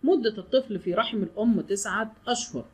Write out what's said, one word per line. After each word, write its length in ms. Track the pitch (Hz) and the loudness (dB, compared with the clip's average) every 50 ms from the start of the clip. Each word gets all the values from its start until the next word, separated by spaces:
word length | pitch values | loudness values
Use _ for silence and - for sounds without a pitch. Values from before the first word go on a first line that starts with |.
| - | 4
مدة 340 | 269 381 320 233 226 214 208 | 4 2 4 2 0 -2 -2
الطفل 420 | 180 - - 262 262 - 214 180 | -8 2 2 2 2 2 -6 -6
في 140 | - 190 175 | -2 -2 0
رحم 300 | 180 233 226 - 214 190 | 0 0 0 0 -2 -4
الأم 380 | 165 - 202 220 240 226 180 | -2 -2 0 2 4 4 2
تسعة 540 | - - 196 202 - 214 185 208 226 220 - - _ - | 0 -2 -6 -6 -4 -4 -2 -2 -2 -4 -6 -12 _ -2
أشهر. 380 | 247 240 - - - 131 113 - | -2 -2 -2 -6 -8 -10 -10 -10